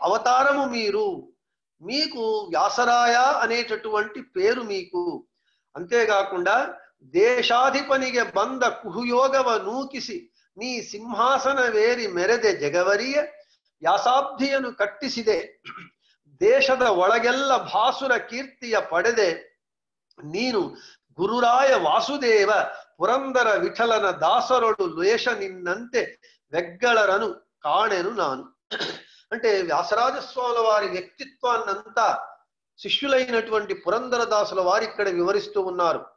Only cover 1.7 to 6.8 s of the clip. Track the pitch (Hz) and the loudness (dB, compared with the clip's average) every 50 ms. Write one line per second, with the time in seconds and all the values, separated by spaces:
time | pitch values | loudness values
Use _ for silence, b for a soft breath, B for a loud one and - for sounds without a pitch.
1.7 | _ _ 156 190 247 294 311 311 277 247 226 220 214 214 208 180 165 151 180 208 | _ _ -12 -6 -4 -4 -4 -4 -6 -4 -4 -2 -2 -2 -4 -2 0 0 0 0
2.7 | 233 240 240 233 240 240 240 240 240 240 254 269 294 269 240 226 233 240 233 226 | 0 0 2 2 4 4 4 4 4 4 4 4 2 2 0 0 0 -2 -2 -4
3.7 | 214 214 214 220 214 208 208 214 - 269 - - _ 185 185 214 247 254 233 214 | -6 -6 -4 -4 -2 -2 -2 -4 -8 -14 -16 -10 _ 0 0 2 0 0 -2 -6
4.7 | 202 190 180 - - 175 175 175 151 123 - _ _ _ _ _ _ _ _ _ | -6 -8 -8 -6 -6 -4 -4 -4 -6 -8 -12 _ _ _ _ _ _ _ _ _
5.7 | - 143 175 170 240 240 226 220 208 196 196 196 196 180 175 185 208 247 269 - | -14 -14 -6 -2 0 2 2 4 2 2 0 0 -4 -2 0 2 2 2 0 -2
6.7 | - - | -6 -12